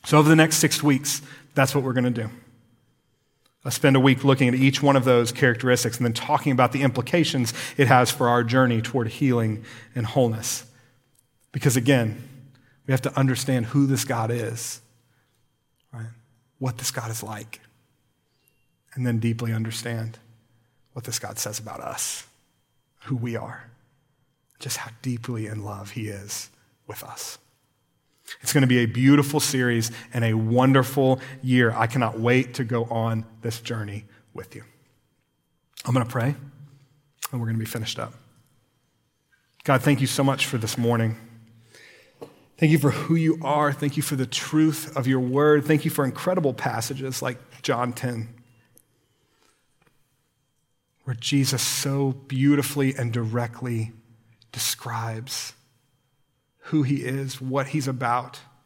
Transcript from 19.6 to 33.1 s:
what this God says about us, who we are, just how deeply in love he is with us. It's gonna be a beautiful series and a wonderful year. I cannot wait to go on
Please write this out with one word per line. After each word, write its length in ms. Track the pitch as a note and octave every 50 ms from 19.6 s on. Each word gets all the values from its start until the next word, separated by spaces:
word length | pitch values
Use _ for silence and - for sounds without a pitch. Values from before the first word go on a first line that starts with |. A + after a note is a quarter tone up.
| A2 A2+ A2+ - - A#2+ A#2 A2+ A2 A2 A2+ - _ _ _ _ _ _ _ _ _ _ _ _ _ _
what 140 | _ B2 A2+
this 120 | - A2+
God 220 | - - G#2 A2 A2
says 200 | - A2 G#2+ A2
about 200 | A2 G#2+ D2+ -
us, 460 | - B1 - - - - - - - _ _ _ _ _ _ _ _ _ _ _ _ _ _ _ -
who 120 | - C3+
we 220 | A#2+ A2+ B2 A2+
are, 320 | G#2+ - G#2 - - - - - _ _ _ _ _ _ _ _ _ _ _ _ _ _ _ _ _
just 160 | - B2+ -
how 160 | - - A#2 A2+ _
deeply 460 | - C3 B2 A#2 A2+ - B2 A2+ A2
in 160 | G#2 A2 G#2+ G2+
love 280 | G#2 G#2 G2 G2+ G2+
he 180 | - B2+ A2+ A2
is 400 | G2+ G2 G2 G#2 - - - - _ _ _ _ _ _ _
with 200 | - - - -
us. 320 | - - - - - - - _ _ _ _ _ _ _ _ _ _ _ _ _ _ _ _ _ - - -
It's 100 | - -
gonna 160 | - D3 C3+
be 120 | B2 B2 B2
a 60 | A#2+
beautiful 540 | A2+ - A#2+ B2+ C3+ C#3+ D3 C#3 C#3+ - D3+
series 500 | - - C#3 C3 B2+ B2 A#2+ A#2 A2+ A#2 - - - - -
and 120 | B2 A#2
a 80 | A2+ A2
wonderful 880 | A2 A2 A2 A#2+ B2 B2+ C3+ C3+ C3+ B2 - - C#3 C3 C3 C3 C3 - - - -
year. 320 | - C3 B2+ B2+ B2 A2+ A2
I 140 | A2 A2+
cannot 320 | A2+ A#2 C3+ A#2+ A2 G#2+ A2
wait 340 | A2+ A#2 B2 B2+ B2+ B2 -
to 100 | - C3
go 180 | A2 B2 A#2 A#2 A#2
on 320 | A#2 A2+ A2+ A2+